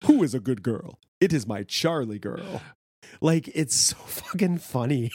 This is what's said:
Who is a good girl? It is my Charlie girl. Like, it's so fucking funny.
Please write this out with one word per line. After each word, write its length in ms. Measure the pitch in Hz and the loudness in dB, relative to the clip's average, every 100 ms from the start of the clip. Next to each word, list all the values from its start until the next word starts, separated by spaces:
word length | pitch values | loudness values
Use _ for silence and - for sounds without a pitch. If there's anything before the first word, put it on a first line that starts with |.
| - | 6
Who 180 | 294 | 6
is 100 | 156 | 6
a 60 | 127 | 0
good 240 | 110 127 | -2 -2
girl? 360 | - 110 - - _ _ | -2 -4 -6 -18 _ _
It 120 | 190 | 2
is 140 | 156 104 | 2 0
my 180 | 104 | -6
Charlie 540 | 101 - 165 165 117 104 | -4 0 0 0 -2 -6
girl. 440 | 101 90 95 - - - _ _ - - | -8 -8 -10 -12 -12 -20 _ _ -20 -2
Like, 300 | 151 165 - | 2 2 0
it's 260 | 156 131 - | -4 -2 2
so 220 | - - | 0 -2
fucking 600 | - - - 170 190 170 | -10 -12 -8 0 0 0
funny. 540 | - 127 120 139 117 | -2 -2 0 0 0